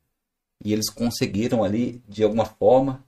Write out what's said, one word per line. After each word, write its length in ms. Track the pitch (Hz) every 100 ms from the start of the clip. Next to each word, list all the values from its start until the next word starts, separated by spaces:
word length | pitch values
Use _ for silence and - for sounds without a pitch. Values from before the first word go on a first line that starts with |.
| _ _ _ _ _ _
E 80 | 104
eles 180 | 107 107
conseguiram 720 | - 120 - 117 98 120 123
ali, 400 | 104 107 123 - -
de 140 | 101
alguma 220 | 107 110
forma, 600 | 104 - 104 131 139 127